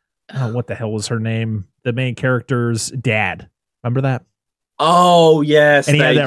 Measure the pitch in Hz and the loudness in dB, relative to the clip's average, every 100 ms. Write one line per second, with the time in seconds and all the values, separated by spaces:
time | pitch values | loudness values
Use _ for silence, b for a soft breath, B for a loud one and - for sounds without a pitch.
0 | _ _ - 135 123 120 117 101 110 107 | _ _ -14 -8 -6 -6 -8 -8 -6 -6
1 | - 117 110 113 113 110 90 _ 123 120 | -6 -6 -4 -4 -4 -6 -10 _ -8 -4
2 | 127 - 131 127 - 123 120 113 - 135 | -6 -4 -2 -2 -2 -2 -2 -4 -6 -6
3 | 120 107 98 85 - _ _ _ 120 127 | -2 0 -2 -6 -14 _ _ _ -6 -2
4 | 135 127 - _ _ _ _ - 156 175 | -2 -4 -8 _ _ _ _ -2 2 4
5 | 180 175 160 156 147 151 147 143 143 147 | 4 6 4 4 2 4 4 4 2 2
6 | 147 147 | 2 2